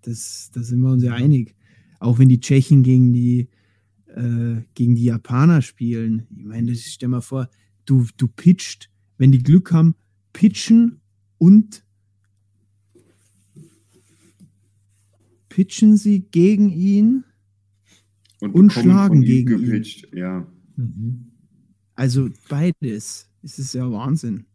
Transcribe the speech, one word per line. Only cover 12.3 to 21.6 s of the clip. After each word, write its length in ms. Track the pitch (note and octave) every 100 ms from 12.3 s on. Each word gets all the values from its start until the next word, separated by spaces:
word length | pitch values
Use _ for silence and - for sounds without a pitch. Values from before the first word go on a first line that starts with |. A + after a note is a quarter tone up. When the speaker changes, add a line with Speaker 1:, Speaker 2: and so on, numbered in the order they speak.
| _ _ _ _ _ _ _ _ _ _ _ _ - - _ _ _ _ D#3+ E3 _ _ _ _ _ _ _ _ _ _ _ _
Speaker 1:
pitchen 480 | - F#3+ - A3 G#3+
sie 240 | G#3 G3+
gegen 500 | F#3+ E3+ F3+ G#3 G#3
ihn 540 | E3 F#3+ G3+ A3 C4 B3+ _ _ _ _ _ _ _ _ _ _ _
Speaker 2:
Und 140 | G#2
Speaker 1:
und 140 | E3+ G3+
Speaker 2:
bekommen 20 |
Speaker 1:
schlagen 440 | A#3 G3+ F#3+ G3 D#3
Speaker 2:
von 60 |
ihm 40 | A#2+
Speaker 1:
gegen 240 | B2+ B2
ihn. 140 | G#2+
Speaker 2:
gepitcht, 440 | B2 G#2+ - - -
ja. 320 | F2 F2+ F#2 - _ _ -
Speaker 3:
Mhm. 500 | A#2 E2+ A2+ B2 - _ _ _